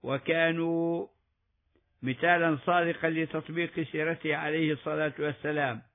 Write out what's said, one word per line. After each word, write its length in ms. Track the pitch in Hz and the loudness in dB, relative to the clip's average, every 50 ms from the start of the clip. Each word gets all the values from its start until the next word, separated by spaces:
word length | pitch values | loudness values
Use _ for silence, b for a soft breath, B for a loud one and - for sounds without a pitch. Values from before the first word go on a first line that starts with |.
| - | -4
وكانوا 1040 | 127 131 139 - - 160 165 165 165 165 165 165 165 165 165 165 170 170 170 196 - _ _ _ _ _ _ _ _ _ _ _ _ _ _ _ _ _ _ | -4 -4 -4 0 0 2 2 4 2 2 2 0 0 2 2 2 2 0 -2 -4 -6 _ _ _ _ _ _ _ _ _ _ _ _ _ _ _ _ _ _
مثالا 560 | - 123 131 - - 170 175 170 165 165 156 139 - | -4 -4 -2 0 4 4 4 4 4 2 2 0 0
صادقا 440 | - 175 175 170 170 165 165 - 165 | 2 2 4 4 2 0 0 0 0
لتطبيق 680 | 165 160 160 156 - 160 156 - 160 165 170 165 - 170 | 0 0 -2 -2 -4 -6 -6 -4 -4 -4 -4 -4 -2 -6
سيرته 560 | 160 - - 156 151 160 165 160 - 156 147 | -6 -4 -2 -2 -2 -2 -2 -4 -2 -4 -4
عليه 380 | 147 160 151 151 160 160 151 151 | -2 -2 -2 0 2 2 2 0
الصلاة 400 | 139 - 151 151 151 156 151 135 - | 0 -2 -4 -2 0 -2 -2 -2 -2
والسلام. 640 | 147 151 139 - - 147 151 151 143 135 117 113 - _ _ | -4 -4 -4 -4 -4 -4 -2 0 0 -2 -2 -4 -10 _ _